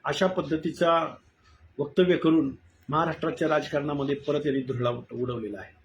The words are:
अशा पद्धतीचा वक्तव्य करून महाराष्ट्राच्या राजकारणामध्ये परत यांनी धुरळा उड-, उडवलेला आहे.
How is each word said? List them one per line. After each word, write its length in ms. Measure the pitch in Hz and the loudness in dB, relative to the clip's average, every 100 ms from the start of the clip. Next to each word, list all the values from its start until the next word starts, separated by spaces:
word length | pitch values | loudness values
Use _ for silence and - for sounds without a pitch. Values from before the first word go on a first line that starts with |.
अशा 220 | 139 147 185 | -4 0 0
पद्धतीचा 880 | 185 147 156 160 - 170 165 151 - _ _ _ _ - - | 0 -2 -2 -4 0 4 4 0 -10 _ _ _ _ -16 -8
वक्तव्य 380 | 143 - 180 165 | -2 2 4 4
करून 400 | 160 160 139 131 _ _ - | 4 4 2 -6 _ _ -2
महाराष्ट्राच्या 600 | 151 165 151 160 160 160 | 0 0 -2 -4 -2 2
राजकारणामध्ये 680 | 151 139 147 147 143 139 | 2 2 -2 -2 -2 -2
परत 260 | 139 - 143 147 | -2 0 0 0
यांनी 140 | 135 | -2
धुरळा 300 | 127 120 120 | -2 -2 -2
उड-, 260 | 120 - 120 | -2 -8 -6
उडवलेला 420 | 123 117 104 98 | -4 -4 -8 -10
आहे. 100 | 95 _ | -14 _